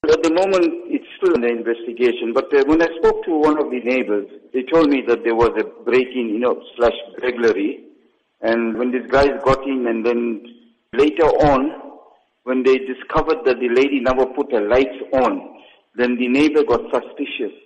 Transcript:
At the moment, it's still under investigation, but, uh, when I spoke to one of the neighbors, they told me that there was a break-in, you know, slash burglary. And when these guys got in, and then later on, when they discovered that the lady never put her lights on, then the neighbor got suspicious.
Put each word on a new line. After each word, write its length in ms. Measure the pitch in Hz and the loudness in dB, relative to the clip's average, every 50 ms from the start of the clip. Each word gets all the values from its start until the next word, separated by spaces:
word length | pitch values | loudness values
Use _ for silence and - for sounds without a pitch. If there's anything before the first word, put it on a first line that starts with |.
| - 156 | 2 2
At 120 | 156 156 156 | 2 2 4
the 100 | 165 160 | 2 2
moment, 580 | 175 190 196 196 185 175 165 - - - - 147 | 2 2 2 2 2 2 2 0 -4 -8 -6 -6
it's 120 | 139 - - - - | -6 -6 -8 -10 -2
still 160 | - 185 170 | 0 2 2
under 120 | 135 120 120 | 2 0 0
investigation, 840 | 120 113 110 117 117 117 - 123 113 - 123 123 117 - 120 113 117 | -2 -2 -2 -4 -4 -4 -6 -12 -4 0 0 0 0 0 -4 -2 -2
but, 200 | 131 135 - - | -2 -2 2 2
uh, 100 | 139 135 135 | 2 4 4
when 140 | 156 165 | 2 2
I 60 | 165 165 165 - | 2 0 -2 0
spoke 260 | - 147 147 - - | 2 2 2 2 -4
to 120 | - 170 151 | -4 -2 2
one 200 | 151 156 151 151 | 2 2 2 2
of 100 | 143 123 | -2 -2
the 100 | 127 123 | -4 -6
neighbors, 480 | 110 117 127 131 123 - 104 104 101 - - - _ - _ | -2 -2 -2 -2 0 -2 -2 -4 -4 -6 -14 -20 _ -6 _
they 100 | 131 127 | -6 -4
told 260 | - 160 165 165 143 | 2 2 4 4 4
me 140 | 143 135 117 110 | 2 0 2 0
that 160 | 120 113 110 | -2 0 0
there 120 | 120 117 | -2 2
was 160 | 110 120 113 104 107 | 2 2 2 2 -2
a 240 | 107 - - - - | -4 -6 -8 -10 -6
break-in, 460 | - 117 127 127 123 - 127 120 113 | 0 2 2 0 0 -4 -6 -4 -4
you 100 | 104 110 | -2 -2
know, 220 | 123 123 - - - - - | 0 0 -2 -2 -6 -18 -4
slash 180 | - 120 117 - - - - - - | 0 0 0 0 -2 -12 -16 -14 -6
burglary. 640 | 120 127 123 117 117 113 101 95 98 110 139 - - - _ _ _ _ _ _ _ _ _ _ | -6 -6 -4 0 0 0 2 2 -2 -4 -6 -8 -14 -20 _ _ _ _ _ _ _ _ _ _
And 360 | - 113 113 117 117 113 110 110 | -2 -2 0 0 -2 -2 -2 -2
when 140 | 123 127 | -4 -2
these 180 | 123 127 120 123 | -2 -4 -4 0
guys 200 | 123 135 143 143 135 - - | 2 2 2 2 0 0 0
got 200 | 135 135 135 - 139 | 0 0 0 0 -4
in, 200 | 135 131 123 120 | -4 -2 -2 -2
and 180 | 113 113 107 | -2 -2 0
then 380 | 117 120 120 120 120 113 104 - - - _ _ _ _ _ _ _ - | 0 0 0 -2 -2 -4 -6 -10 -18 -20 _ _ _ _ _ _ _ 0
later 320 | 120 139 151 151 - 165 | 2 2 2 2 2 2
on, 560 | 143 120 120 151 147 139 131 135 156 - - - - - - - _ _ _ _ _ _ _ _ | 2 4 4 4 4 4 2 2 -2 -6 -8 -16 -18 -20 -20 -20 _ _ _ _ _ _ _ _
when 200 | 123 127 131 127 | -4 -2 0 4
they 140 | 131 131 131 | 4 2 2
discovered 680 | 131 131 127 127 - - - 160 151 151 156 - - | 2 -6 -10 -10 -10 -4 -2 -2 0 0 -2 0 0
that 140 | 135 123 117 | 0 0 0
the 100 | 127 120 | 0 0
lady 300 | 117 127 135 143 143 135 | 2 2 2 2 0 -2
never 260 | 117 131 131 127 131 123 | 0 0 2 2 0 0
put 240 | - - 139 - | 0 -6 -4 -2
her 160 | 127 110 104 101 | -2 -2 0 2
lights 300 | 120 127 139 - - - 120 - - | 2 2 2 0 -2 -12 -10 -2 0
on, 420 | 135 131 143 147 139 - - - - - - _ _ _ _ _ | 0 2 0 0 -4 -8 -14 -20 -20 -20 -20 _ _ _ _ _
then 220 | 107 123 123 123 117 | -2 -2 0 0 -2
the 100 | 123 120 | 0 0
neighbor 360 | 123 135 151 156 147 151 143 | 2 2 2 4 4 2 2
got 180 | - 120 113 - - - | 2 0 0 0 -2 -4
suspicious. 600 | 123 - - - - 143 - - - 123 98 - - _ | -4 -4 -4 -10 -10 -10 -8 -6 -6 -8 -8 -8 -12 _